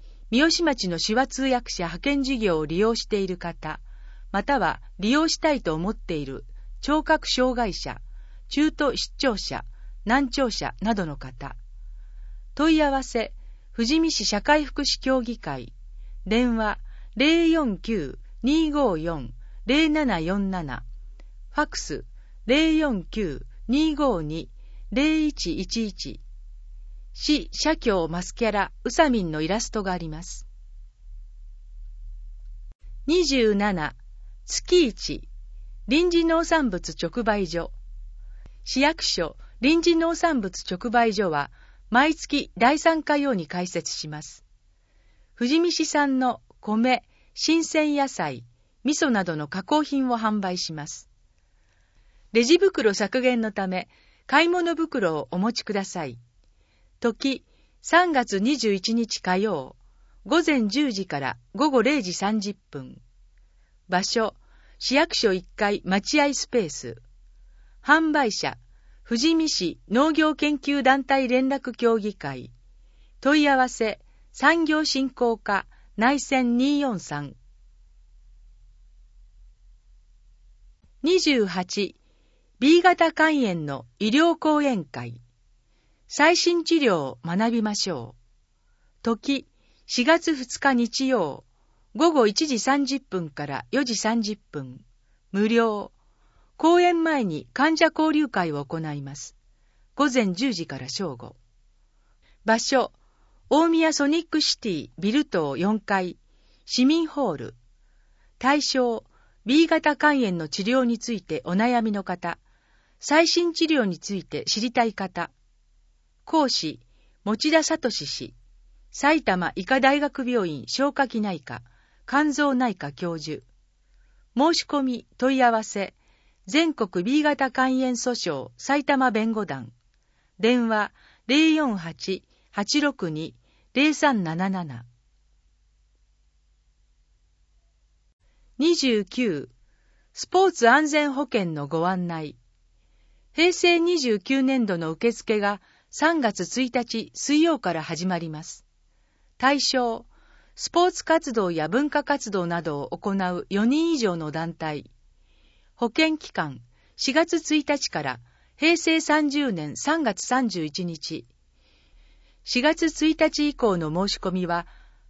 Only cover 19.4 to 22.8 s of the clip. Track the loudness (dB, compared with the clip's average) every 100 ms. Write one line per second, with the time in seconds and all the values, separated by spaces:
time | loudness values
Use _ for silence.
19.4 | -16 -10 0 2 4 2 2 0 0 0
20.4 | -2 -4 -6 -8 -12 -14 -16 -18 -20 -20
21.4 | -6 -4 -2 -4 -8 -10 -10 -18 -20 -10
22.4 | 0 2 4 2